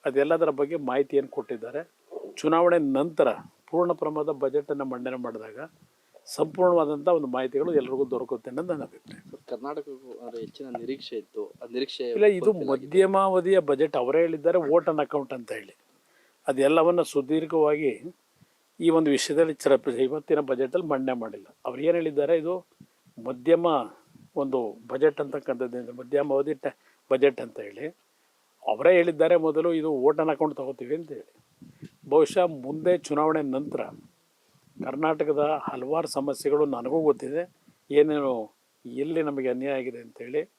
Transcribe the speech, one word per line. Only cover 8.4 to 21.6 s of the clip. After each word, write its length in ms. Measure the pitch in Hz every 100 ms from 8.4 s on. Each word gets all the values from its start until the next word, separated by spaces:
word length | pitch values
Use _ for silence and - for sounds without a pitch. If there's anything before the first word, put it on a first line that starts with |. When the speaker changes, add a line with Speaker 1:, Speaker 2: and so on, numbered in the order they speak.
| 131
Speaker 1:
ಅನ್ನೋದು 180 | 127 180
ನನ್ನ 140 | 156
ಅಭಿಪ್ರಾಯ. 480 | 120 - - - -
Speaker 2:
ಸರ್, 100 | 135 -
ಕರ್ನಾಟಕಕ್ಕೂ 680 | 113 135 151 143 131 131 113 120
ಅಂದ್ರೆ 140 | 117
ಹೆಚ್ಚಿನ 240 | 110 - 135
ನಿರೀಕ್ಷೆ 500 | 117 117 135 - 117
ಇತ್ತು, 280 | 101 110 104
ಆ 200 | - 120
ನಿರೀಕ್ಷೆ 380 | 123 135 - 123
Speaker 1:
ಇಲ್ಲ, 140 | 120
ಇದು 260 | 208 190 208
Speaker 2:
fulfill 220 | 185 -
ಆಗಿದೆ? 140 | 135 147
Speaker 1:
ಮಧ್ಯಮಾವಧಿಯ 720 | 180 190 190 196 185 175 190
ಬಜೆಟ್. 380 | 147 139 151 143
ಅವರೇ 220 | 123 151
ಹೇಳಿದ್ದಾರೆ 400 | 170 160 165 180
vote 260 | 147 165
on 200 | 170 156
account 300 | 139 147 135
ಅಂತ 180 | 131 113
ಹೇಳಿ, 240 | 110 98 _ _ _ _ _ _ _ -
ಅದೆಲ್ಲವನ್ನು 580 | 131 139 165 165 175
ಸುದೀರ್ಘವಾಗಿ 1000 | 165 147 135 156 156 160 151 151 147 104 151 - _ _ _ _ _ -
ಈ 100 | 165
ಒಂದು 200 | 160 156
ವಿಷಯದಲ್ಲಿ 440 | 135 - 151 160
ಚರ್ಚೆ 500 | 147 139 135 143 120
ಇವತ್ತಿನ 360 | 131 151 - 151
ಬಜೆಟಲ್ಲಿ 460 | 135 127 131 180 165
ಮಂಡನೆ 320 | 139 131 123
ಮಾಡಿಲ್ಲ. 280 | 110 104 95 _